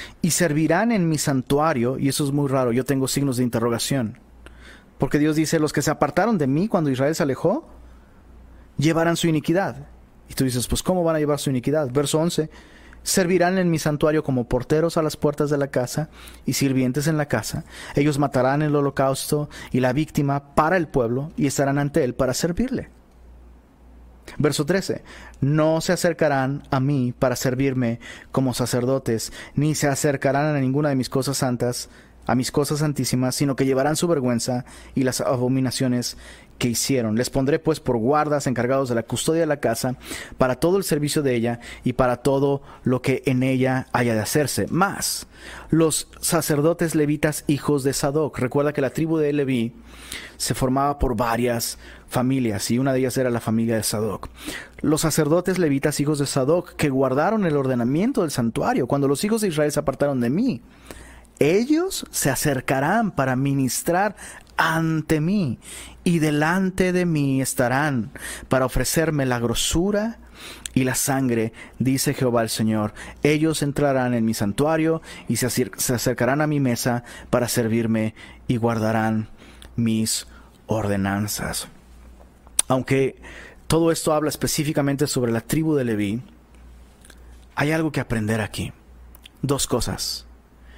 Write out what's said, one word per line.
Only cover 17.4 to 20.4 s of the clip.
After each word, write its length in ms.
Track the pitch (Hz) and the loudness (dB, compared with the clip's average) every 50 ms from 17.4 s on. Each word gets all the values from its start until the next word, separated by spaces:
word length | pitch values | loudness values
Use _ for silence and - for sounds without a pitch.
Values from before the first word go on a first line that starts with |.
| - - - - - - - - - - - | -2 -4 -8 -8 -10 -12 -16 -18 -16 -4 0
Ellos 240 | 147 147 151 143 139 | 2 2 2 2 2
matarán 440 | 147 135 - 131 123 131 139 147 | 0 0 2 2 2 2 2 2
el 120 | 156 151 147 | 2 2 2
holocausto 720 | 147 143 139 - - 135 135 135 - - - 151 147 147 - - - - - | 2 0 0 0 0 0 0 0 -2 -2 -2 -2 -2 -2 -6 -10 -16 -8 -2
y 80 | - 127 | 0 0
la 140 | 127 127 | 2 2
víctima 640 | 123 147 156 - - 156 143 139 139 143 | 2 0 -2 0 0 0 0 0 0 -2